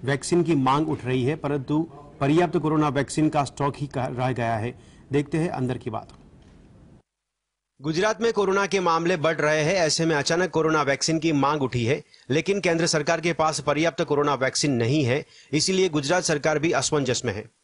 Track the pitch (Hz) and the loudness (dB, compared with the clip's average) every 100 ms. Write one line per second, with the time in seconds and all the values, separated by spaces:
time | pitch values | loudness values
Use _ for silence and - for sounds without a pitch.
0 | 123 139 - 175 160 156 131 139 156 135 | -2 -4 0 0 2 2 4 2 0 -4
1 | 120 127 123 156 143 147 127 151 165 - | -2 0 0 -2 -4 -4 -2 -2 -2 -8
2 | - - 139 160 175 170 151 156 151 139 | -20 -4 2 2 2 0 0 2 2 0
3 | 135 - 156 151 135 - 143 - 143 135 | -2 0 0 0 -4 -2 -4 -2 -8 -6
4 | 131 123 127 123 117 113 110 123 - - | -6 -2 -2 -2 -2 -2 -4 -8 -20 -20
5 | - 139 143 165 170 - 123 123 - 107 | -4 -4 -2 -2 -2 -2 -4 -4 -6 -8
6 | - - - - - - - - - - | -10 -20 -20 -20 -20 -20 -20 -20 -20 -20
7 | _ _ _ _ _ _ _ _ 135 160 | _ _ _ _ _ _ _ _ -4 0
8 | 214 202 233 220 196 196 196 196 175 165 | 0 2 0 2 2 2 2 2 2 2
9 | 170 180 151 156 147 156 151 190 160 139 | 2 2 0 2 2 2 2 2 2 2
10 | 165 151 139 165 180 156 156 160 139 135 | 0 0 0 0 0 0 2 2 2 0
11 | - 160 160 147 139 151 131 123 117 151 | 0 0 0 2 2 2 0 0 0 -2
12 | - - - 139 160 202 180 165 165 160 | -4 -20 -2 -2 0 0 0 0 2 0
13 | 151 165 160 165 156 156 143 147 165 160 | 0 0 0 0 0 0 -2 0 0 0
14 | 156 147 147 135 131 - 151 123 113 151 | 0 2 2 2 0 0 0 2 2 2
15 | 127 135 165 - - 147 170 185 185 151 | 2 0 -4 -20 -4 -2 0 2 2 0
16 | 143 180 175 151 156 151 156 135 131 151 | 0 0 0 0 0 0 0 0 0 0
17 | 131 120 120 98 - _ | 0 -2 -2 -6 -10 _